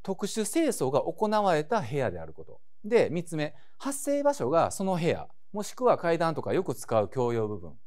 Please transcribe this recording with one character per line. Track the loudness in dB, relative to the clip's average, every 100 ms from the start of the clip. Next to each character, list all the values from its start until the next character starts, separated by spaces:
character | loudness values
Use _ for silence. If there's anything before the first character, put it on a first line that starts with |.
特 | -6 -4 -4
殊 | -2 0
清 | 2 2
掃 | 2 2
が | 2
行 | 0 0 0
わ | 4 4
れ | 2
た | 2 -2
部 | 0 0
屋 | -2
で | -2
あ | -8
る |
こ | -12
と。 | -12 -12 -12 -10
で、 | 2 4 4
三 | 2
つ | -4 -2
目、 | -4 -4 -12 -8
発 | -6 -4
生 | 0 2
場 | 2
所 | 2 2
が | 4 2
そ | 2
の | 0 2
部 |
屋、 | 2 0 -4 -12 -10
も | -8
し | -8
く | 0
は | 4 4
階 | 2 2
段 | 2
と | 0
か | 0
よ | 0
く | 0
使 | -4 0 2
う | 2
共 | 0 0
用 | 0 -2
部 | -4
分。 | -8 -12